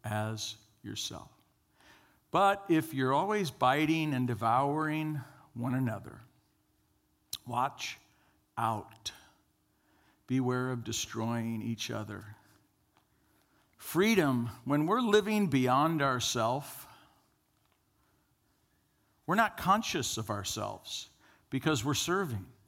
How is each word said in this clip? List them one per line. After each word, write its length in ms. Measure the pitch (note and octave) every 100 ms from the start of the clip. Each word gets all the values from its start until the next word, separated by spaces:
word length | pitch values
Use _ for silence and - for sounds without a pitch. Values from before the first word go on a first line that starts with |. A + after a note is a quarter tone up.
as 540 | G#2+ G#2+ A2 A2 - - _ _
yourself. 480 | G#2 G#2 - - - _ _ _ _ _ - - _ _ _
But 320 | E3 G3 G3 -
if 240 | D#3+ D#3+
you're 220 | C3+ C3
always 360 | C#3+ G3 G#3+ E3+
biting 600 | - B2+ C#3+ D#3 D#3+ D#3
and 140 | C3 B2
devouring 960 | A2 A2+ B2 C#3+ D3+ D#3 D#3 D#3 D3+ - - -
one 200 | A#2+ B2
another, 460 | B2+ B2+ G#2 - - - _ _ _ _ _ _ _ _ _ _ - A#2
watch 500 | A#2+ C#3 - - - _ _ _ _ _ -
out. 560 | A2+ G#2+ - - - - - _ _ _ _ _ _ _ _ _ -
Beware 460 | B2+ B2 B2+ B2+
of 100 | B2
destroying 800 | A2 - - A2+ A2+ A#2 A2+ A2+
each 300 | A2 A2+ -
other. 440 | A2 G#2+ G2+ G#2 G#2 _ _ _ _ _ _ _ _ _ _ _ _ _ _
Freedom, 760 | - D#3 G#3 G#3+ D3 B2 A#2+ -
when 220 | - D3 D#3+
we're 140 | A3+
living 460 | A#3+ G#3 G3+ G#3+ G3
beyond 560 | C#3 B2+ C3 D#3 D#3+
ourself, 880 | C#3 B2 - B2 A2+ C3 C#3+ - - - - _ _ _ _ _ _ _ _ _ _ _ _ _ _ _ _ _ _ _ _ _ -
we're 100 | F#3+
not 200 | G#3+ -
conscious 600 | F3 G#3 - E3 B2+ -
of 100 | G#2+
ourselves 800 | G#2 G2 - G2+ G#2 - - - _ _ _ _
because 340 | C3 D#3 D3+
we're 100 | B2
serving 500 | C#3+ - F#3 F3 G#2+ F#2 -